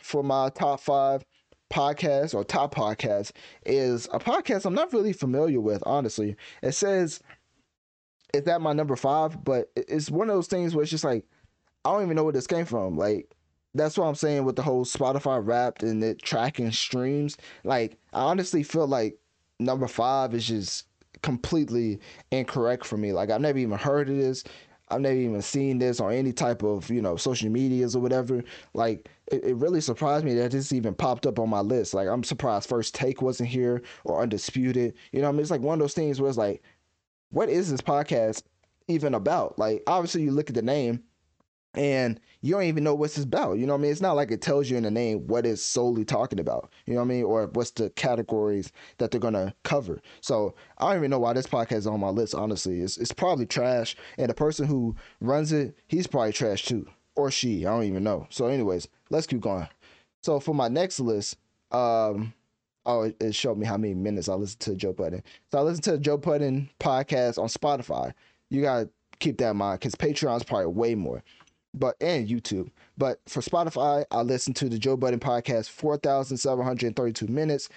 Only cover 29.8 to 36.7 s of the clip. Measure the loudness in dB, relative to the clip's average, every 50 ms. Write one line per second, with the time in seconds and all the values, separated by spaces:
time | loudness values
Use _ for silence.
29.8 | 0 -2 -2 0 0 0 2 2 2 2 2 2 2 0 0 -2 -2 0 -2 0
30.8 | 0 -2 -2 0 0 0 0 0 0 0 0 0 0 0 2 0 2 2 2 0
31.8 | 0 0 0 0 0 0 0 -2 -2 -4 -4 -2 -2 0 0 0 -2 -2 -2 -2
32.8 | -2 -2 -4 -2 -2 -2 0 0 -2 -2 0 -2 -2 -2 0 0 2 2 0 -2
33.8 | -4 -8 -18 -10 -4 -2 0 0 0 0 -2 -4 -4 -4 -2 -2 0 2 2 2
34.8 | 0 0 -2 -6 -12 -6 -2 0 0 2 2 0 0 0 0 0 0 0 0 2
35.8 | 0 0 0 0 0 0 0 0 0 0 2 2 0 0 -2 -4 _ -20